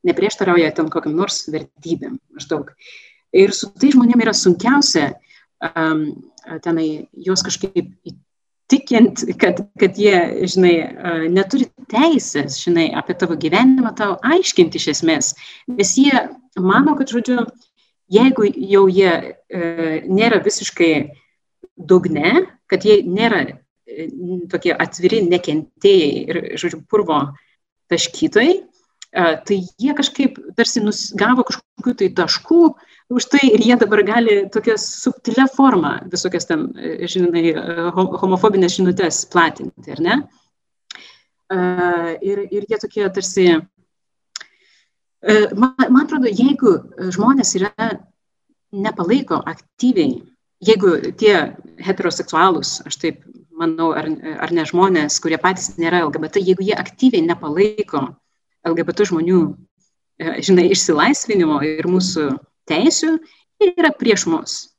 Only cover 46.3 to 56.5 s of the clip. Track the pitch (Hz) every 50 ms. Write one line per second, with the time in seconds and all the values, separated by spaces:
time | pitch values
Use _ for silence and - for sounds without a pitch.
46.3 | 196 180 240 277 294 - 262 220 170 151 - - - - 185 185 180 180 208 240
47.3 | 269 269 214 - - 185 185 208 _ - - 226 202 - - _ _ _ _ _
48.3 | _ _ _ _ _ _ _ _ - 196 196 220 220 - 175 175 233 285 - -
49.3 | 165 139 - 165 165 - _ _ _ _ - 254 240 190 151 135 123 - - _
50.3 | _ _ _ _ _ _ 180 190 220 196 202 185 165 - - - 185 - 220 214
51.3 | 202 170 147 - - - _ - _ - - 190 190 - 185 170 160 - - -
52.3 | - 160 175 190 175 143 135 - - - - 147 - _ - 160 156 _ _ -
53.3 | - - _ _ 165 160 170 165 160 160 165 160 151 147 - 156 156 - - 156
54.3 | 156 - 156 160 170 170 156 151 - 175 190 196 185 160 151 147 - - - 165
55.3 | 160 156 - 185 190 180 - - - - 165 165 170 180 165 147 143 156 156 156
56.3 | - 202 190 180